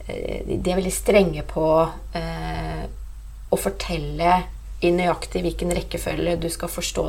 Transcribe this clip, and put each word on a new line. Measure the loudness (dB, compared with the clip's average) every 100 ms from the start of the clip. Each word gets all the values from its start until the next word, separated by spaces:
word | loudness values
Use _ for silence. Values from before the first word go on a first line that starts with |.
| -8
eh, | -6 -4 -4 -2
de, | -2
de | 0
er | 0
veldig | 0
strenge | 0 6 6 6 2 -4
på, | 0 4 6 4 0 -8
eh, | -6 -4 -4 -4 -4 -4 -4 -6 -8 -10 -12 -12 -12 -2
å | 0
fortelle | 0 -2 -4 -4 -2 2 4 4 2 -8 -10 0 4
i |
nøyaktig | 4 4 0 -2 -2
hvilken | -2 0 0
rekkefølge | 0 -2 -4 -4 0 0 0
du | -2
skal | -4 -6
forstå | -4 -4 -2